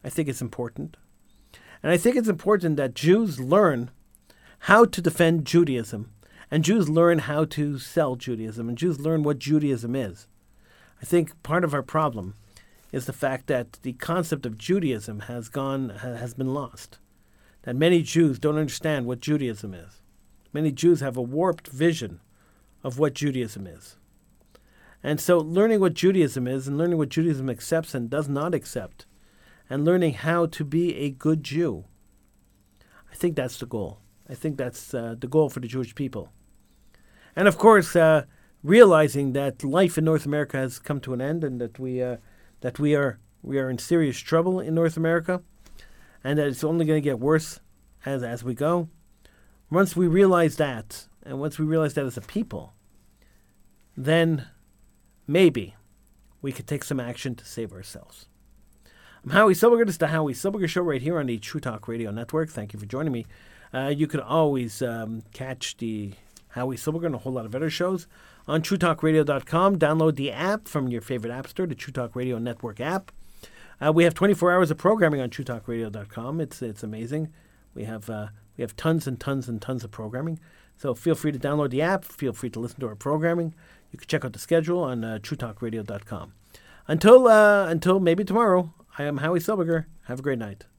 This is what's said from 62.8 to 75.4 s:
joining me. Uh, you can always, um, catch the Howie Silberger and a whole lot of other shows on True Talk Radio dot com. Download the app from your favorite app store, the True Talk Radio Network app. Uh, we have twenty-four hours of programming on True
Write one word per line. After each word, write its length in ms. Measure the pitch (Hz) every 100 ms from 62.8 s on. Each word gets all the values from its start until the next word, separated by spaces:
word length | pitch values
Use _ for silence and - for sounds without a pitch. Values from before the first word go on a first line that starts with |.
| 104
joining 280 | 131 156
me. 120 | 120 113 - - - -
Uh, 220 | 127 135 147
you 120 | 151
can 140 | 151
always, 600 | 110 156 156 139 120 -
um, 400 | 123 113 110 113 -
catch 440 | - 131 127 - -
the 360 | 117 107 104 92 _ - _
Howie 280 | - 127 127
Silberger 280 | - 160 170
and 100 | 127
a 40 |
whole 140 | 135
lot 120 | 127 110
of 80 |
other 160 | 123 156
shows 380 | 160 175 185 - - - - -
on 160 | 151
True 140 | 160 196
Talk 260 | 170 160
Radio 200 | 160 156
dot 220 | 147 139 -
com. 320 | 165 190 196
Download 380 | 147 160 160 135
the 160 | 139
app 360 | 113 175 214 -
from 200 | 151 131
your 140 | 120
favorite 300 | - 127 113
app 160 | 123 135
store, 200 | - 185
the 80 | 143
True 180 | -
Talk 220 | 131 120 123
Radio 240 | 127 120
Network 400 | 117 113 120 104
app. 320 | 135 190 - - - - - - - -
Uh, 120 | 147
we 140 | 156 170
have 100 | 165
twenty-four 360 | 196 196 175
hours 200 | 180 170
of 80 | 156
programming 420 | 180 220 170 143
on 80 | 123
True 160 | -